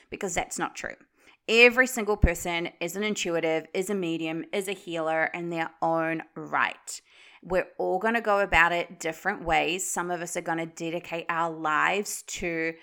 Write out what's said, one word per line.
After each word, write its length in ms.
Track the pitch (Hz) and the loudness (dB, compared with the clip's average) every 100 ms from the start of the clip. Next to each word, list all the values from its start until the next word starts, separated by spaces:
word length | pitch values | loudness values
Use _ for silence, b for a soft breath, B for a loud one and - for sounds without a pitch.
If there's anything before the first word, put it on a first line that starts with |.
| B | B
because 240 | - 196 | -8 -6
that's 260 | 170 - - | -4 -6 -6
not 160 | 156 | -8
true. 220 | - - - _ _ b b - | -8 -12 -12 _ _ b b 2
Every 400 | 226 240 233 254 | 8 8 8 2
single 300 | 233 208 208 | 2 -2 4
person 540 | 190 170 175 170 175 - | 4 4 -2 -2 -4 -6
is 160 | 170 190 | -6 -2
an 60 | |
intuitive, 640 | 214 202 185 165 160 160 156 | -2 -2 -2 0 2 0 0
is 160 | 190 185 | -2 -2
a 60 | |
medium, 480 | 202 170 165 160 160 - | -2 -2 -2 -4 -6 -4
is 160 | 202 196 | -4 -4
a 60 | |
healer 560 | 190 180 165 160 160 160 | -6 -6 -4 0 0 0
in 160 | 175 170 | -2 -4
their 220 | 165 160 - | -4 -4 -2
own 420 | 165 165 160 165 - | 0 2 0 -2 -8
right. 680 | 160 147 143 107 - - - - B B B | -12 -2 0 0 -2 -14 -16 -18 B B B
We're 260 | 170 180 - - | -2 0 0 -2
all 180 | 180 185 | -2 0
gonna 240 | 226 233 | 0 0
go 180 | 214 202 | 2 2
about 320 | 190 165 170 | 4 6 6
it 280 | 175 - 180 | 4 -4 -6
different 440 | 160 160 185 202 | -8 -4 -4 -4
ways. 460 | 165 156 147 180 - | 0 2 2 -2 -4
Some 220 | 185 175 | -4 -4
of 100 | 175 | -4
us 160 | 170 180 | -6 -6
are 40 | |
gonna 260 | 170 160 165 | -4 -4 -4
dedicate 580 | 165 165 170 - 170 160 | -6 -6 -6 -6 -8 -4
our 220 | 165 170 | -2 -2
lives 720 | 160 156 151 156 190 208 - | -2 0 2 4 2 -2 -8
to 520 | - - 180 165 160 160 | -10 -6 -4 -2 -4 -6